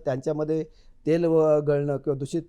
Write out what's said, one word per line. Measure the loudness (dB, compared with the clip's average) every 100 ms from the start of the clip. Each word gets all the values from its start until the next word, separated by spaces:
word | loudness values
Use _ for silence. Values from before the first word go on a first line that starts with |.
| -4
त्यांच्यामध्ये | -4 -4 -4 -2 -4 -6 _ -20 -8 0
तेल | 0 2
व-, | 4 4 4
गळणं | 2 0 0 -4
किंवा | -4 -4
दूषित | -4 -6